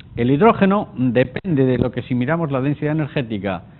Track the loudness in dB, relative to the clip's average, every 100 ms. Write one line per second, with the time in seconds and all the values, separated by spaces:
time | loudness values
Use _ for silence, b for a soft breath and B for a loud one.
0 | -14 -4 0 4 4 4 2 2 -2 -2
1 | 0 2 0 -2 -2 2 2 2 0 -2
2 | -4 -2 0 -2 -2 -2 -2 -2 -2 -2
3 | -2 -4 -4 -4 -4 -6 -10 B